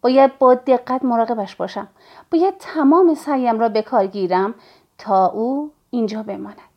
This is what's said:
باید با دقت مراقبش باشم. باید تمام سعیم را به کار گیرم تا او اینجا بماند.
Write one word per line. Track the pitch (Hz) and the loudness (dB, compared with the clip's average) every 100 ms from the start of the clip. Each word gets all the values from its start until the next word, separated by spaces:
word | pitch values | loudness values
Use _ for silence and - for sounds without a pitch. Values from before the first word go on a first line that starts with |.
باید | 240 262 269 269 | 2 4 4 4
با | 254 | 4
دقت | 254 262 247 247 254 | 4 2 0 0 -4
مراقبش | 254 233 226 226 190 - | -2 -2 -2 -4 -6 -8
باشم. | 190 208 - _ _ - _ | -10 -10 -14 _ _ -20 _
باید | 339 370 381 | 0 0 -2
تمام | - 311 277 330 359 | -10 0 2 4 4
سعیم | 311 - 277 247 226 | 2 -4 -2 0 0
را | 233 | 0
به | 214 | -2
کار | 214 240 196 | -2 0 -2
گیرم | 202 185 180 196 226 _ _ _ _ | -2 -2 0 -2 -6 _ _ _ _
تا | - 190 185 | -2 0 0
او | 202 233 277 294 _ _ | 0 -4 -4 -8 _ _
اینجا | 240 220 214 | -4 -4 -6
بماند. | 214 196 202 - _ | -10 -12 -14 -18 _